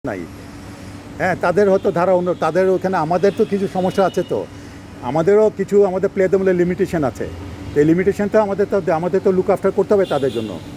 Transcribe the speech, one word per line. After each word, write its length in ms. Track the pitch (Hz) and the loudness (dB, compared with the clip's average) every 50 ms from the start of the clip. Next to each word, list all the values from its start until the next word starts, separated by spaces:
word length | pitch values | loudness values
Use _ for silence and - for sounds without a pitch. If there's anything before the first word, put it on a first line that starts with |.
| - | -6
নাই। 140 | 127 104 92 82 76 - - - - - - - - - - - - - - - - - - | -8 -8 -8 -10 -12 -14 -16 -18 -18 -18 -16 -16 -16 -16 -16 -16 -16 -16 -16 -16 -16 -6 -4
হ্যাঁ, 180 | 156 190 220 - | -2 -2 0 0
তাদের 300 | - 175 170 190 208 196 | 0 2 4 4 4 4
হয়তো 220 | 190 196 - 214 | 4 2 2 0
ধারা 200 | 160 175 175 180 | 0 2 2 4
অন্য, 220 | 185 180 180 180 165 | 2 2 2 0 -2
তাদের 340 | - 170 160 156 180 185 190 | 0 -2 0 2 2 2 4
ওখানে, 280 | 185 175 - 185 190 | 2 0 0 -2 -2
আমাদের 360 | 175 151 160 175 185 175 202 - | -2 -2 0 0 2 2 2 2
তো 80 | - 214 | 2 0
কিছু 240 | 147 190 196 196 165 | 0 0 -2 -2 -2
সমস্যা 320 | - 190 180 185 180 196 190 | -2 -2 -2 0 2 2 2
আছে 180 | 170 - 190 170 - | 2 0 -2 -4 -2
তো, 180 | 131 104 87 - - - - - - - - - - - | -4 -4 -4 -6 -12 -18 -18 -18 -18 -18 -18 -18 -16 -10
আমাদেরও 480 | 131 123 135 160 165 196 202 208 214 214 208 | -8 -4 -2 0 2 4 4 6 4 2 2
কিছু, 280 | - 190 - 196 202 202 | -2 -4 2 4 4 4
আমাদের 260 | 190 180 190 180 196 | 4 2 0 -2 -2
প্লেয়ারদের 260 | - 196 190 180 196 190 | 0 0 2 2 2 2
মধ্যে 140 | 190 190 | 2 2
লিমিটেশন 520 | 185 175 175 175 180 160 185 - - 165 143 | 2 2 2 0 2 -2 -2 -2 0 -2 -2
আছে। 240 | 123 107 - 110 82 - - - - - - - - - | -2 -2 -4 -10 -10 -10 -12 -12 -14 -14 -12 -12 -2 2
তো 60 | 147 | 2
এই 60 | 147 | 4
লিমিটেশনটা 560 | 156 160 175 190 202 190 - 208 196 - 220 | 4 4 4 2 0 0 0 -2 2 2 2
আমাদের 240 | 220 196 196 185 202 196 | 2 2 0 -2 -2 0
তো, 220 | 220 196 165 185 | 0 -2 0 0
আমাদের 280 | 165 156 175 180 190 190 185 | 0 0 0 0 -2 2 2
তো 80 | 208 | 2
লুক 180 | 190 185 185 - | 2 2 2 2
আফটার 220 | 190 175 - 196 | 0 2 0 0
করতে 220 | 185 214 185 - 214 | 0 0 2 2 2
হবে 100 | 196 185 | 2 2
তাদের 280 | - 170 143 135 135 | 2 0 0 0 0
জন্য। 260 | 107 113 110 104 90 80 76 - - | -2 -2 -6 -6 -8 -10 -12 -14 -16